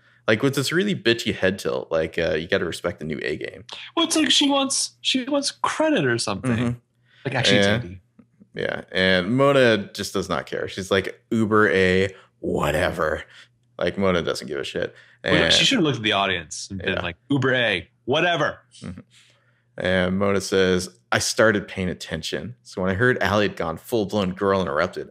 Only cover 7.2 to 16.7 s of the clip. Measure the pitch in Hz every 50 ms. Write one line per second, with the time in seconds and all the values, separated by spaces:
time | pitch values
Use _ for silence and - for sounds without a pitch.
7.2 | - 135 127 127 117 - 98 101 98 101 104 117 127 - 95 95 - _ _ -
8.2 | _ _ _ _ - _ - - - - - - - - - 90 92 92 92 92
9.2 | 87 95 120 131 139 143 139 135 127 123 113 104 98 - - - 101 - - 101
10.2 | 90 90 85 71 - - - - - - - - 92 - 101 95 90 - - -
11.2 | _ _ 117 113 110 101 110 107 107 95 73 95 95 92 92 95 95 95 - -
12.2 | - _ _ _ - 85 85 - 76 73 73 80 92 78 65 - 82 78 78 82
13.2 | - - - - - _ _ _ _ _ _ - - 87 87 98 98 95 90 85
14.2 | 78 - - - - 67 71 69 65 - - - - - - - - _ _ _
15.2 | - - 92 87 85 82 85 - 165 - 277 240 165 147 131 117 107 107 101 98
16.2 | 98 95 92 87 82 78 - - - -